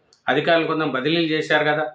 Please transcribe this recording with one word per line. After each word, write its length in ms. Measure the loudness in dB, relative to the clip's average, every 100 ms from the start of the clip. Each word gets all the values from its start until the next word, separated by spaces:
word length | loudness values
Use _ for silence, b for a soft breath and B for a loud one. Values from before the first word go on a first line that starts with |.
| _ _ -2
అధికారులు 380 | 0 2 2 2
కొంత 160 | -2
బదిలీలు 440 | -2 -2 0 0 0
చేశారు 380 | -2 0 0
కదా. 280 | 2 -2 -4